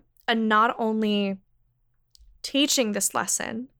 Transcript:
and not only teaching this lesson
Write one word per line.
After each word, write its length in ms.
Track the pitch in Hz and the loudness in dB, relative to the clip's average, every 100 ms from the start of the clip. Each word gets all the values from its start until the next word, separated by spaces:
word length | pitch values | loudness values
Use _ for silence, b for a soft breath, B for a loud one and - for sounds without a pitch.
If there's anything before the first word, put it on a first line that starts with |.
| - _ - | -10 _ -2
and 220 | 233 220 | 0 4
not 260 | 214 233 - | 4 4 2
only 600 | 220 220 214 208 202 190 _ _ _ _ _ _ _ _ - _ | -2 0 0 0 0 -4 _ _ _ _ _ _ _ _ -20 _
teaching 500 | - 277 285 - 220 | -4 0 2 2 0
this 220 | 202 - | -2 -2
lesson 540 | 117 113 - - 220 262 | -2 -4 -4 -6 -10 -12